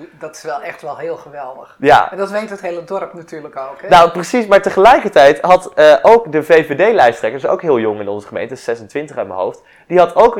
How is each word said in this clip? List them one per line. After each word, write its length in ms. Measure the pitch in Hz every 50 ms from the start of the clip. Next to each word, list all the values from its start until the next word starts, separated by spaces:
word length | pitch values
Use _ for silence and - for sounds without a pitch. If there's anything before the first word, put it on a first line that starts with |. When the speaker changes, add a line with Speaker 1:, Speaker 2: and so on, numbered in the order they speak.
| 151 175 165 151
Speaker 1:
Dat 180 | 165 156 -
is 60 | - -
wel 200 | 156 147 139 147
echt 200 | 170 - - -
wel 160 | 151 139 123
heel 180 | 151 165 160
geweldig. 600 | - - 147 143 143 135 127 135 - 135 _ _ -
Speaker 2:
Ja. 300 | 131 139 143 113 92 -
Speaker 1:
En 60 | -
dat 140 | 180 196 190
weet 200 | 202 208 220 -
het 100 | 202 190
hele 240 | 185 180 170 175 165
dorp 300 | 160 190 190 170 - -
natuurlijk 420 | 170 160 - 170 156 147 147 -
ook, 240 | 139 135 135 139 - -
hè? 60 | 196
Speaker 2:
Nou, 220 | 190 175 170 170
precies. 360 | 170 180 170 - - 247 226
Maar 160 | 202 202 196 -
tegelijkertijd 760 | 190 165 190 190 226 262 302 226 202 - 156 143 139 156 -
had, 320 | - 170 185 180 - - -
eh, 220 | - 151 151 147 - -
ook 300 | 202 226 233 226 170 147
de 100 | 156 143
V 240 | - 170 160 156
V 80 | - 147 135 180 220
D-lijsttrekker, 500 | 240 180 139 120 113 - - 110 123 139
dus 100 | 127 -
ook 120 | 170 185 -
heel 160 | - 135 117
jong 220 | 110 107 104 107
in 80 | 104 98
onze 180 | 101 104 101
gemeente, 300 | - - 90 98 117 131
zesentwintig 600 | 120 - - 117 117 113 98 - 143 151 147 143
uit 100 | 123 104
mijn 120 | 92 90 92
hoofd, 220 | 92 107 - - _ _ _ _ _
die 120 | - 170 180
had 160 | 175 170 -
ook 220 | 180 220 240 233 214